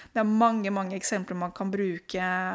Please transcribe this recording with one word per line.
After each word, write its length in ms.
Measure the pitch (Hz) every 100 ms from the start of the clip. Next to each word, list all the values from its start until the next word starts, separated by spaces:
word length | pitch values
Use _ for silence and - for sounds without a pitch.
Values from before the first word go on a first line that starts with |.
| -
Det 80 | 233
er 80 | 214
mange, 420 | 220 233 226 196
mange 240 | 196 185 190
eksempler 400 | - 202 185 180
man 140 | 175 -
kan 160 | 196
bruke 600 | 196 190 170 - 185 185 185 185